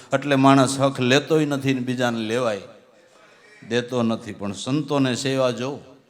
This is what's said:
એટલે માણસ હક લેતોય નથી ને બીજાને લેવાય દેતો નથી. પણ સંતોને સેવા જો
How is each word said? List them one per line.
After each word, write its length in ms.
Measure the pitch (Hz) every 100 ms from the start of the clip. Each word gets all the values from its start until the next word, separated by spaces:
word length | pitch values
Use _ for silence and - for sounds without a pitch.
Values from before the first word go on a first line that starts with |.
| -
એટલે 220 | 135 143 139
માણસ 440 | 135 139 123 135
હક 200 | 135 131
લેતોય 460 | 127 135 139 156 147
નથી 280 | 143 135
ને 60 | 127
બીજાને 400 | 123 123 123 117
લેવાય 420 | 110 117 120 104 90 - _ _ _ _ - _ - - -
દેતો 340 | 120 120 127
નથી. 300 | 113 113 -
પણ 180 | 87 101
સંતોને 640 | 101 - 147 139 143 135 120
સેવા 360 | 135 135 131
જો 280 | 113 127 139 - - _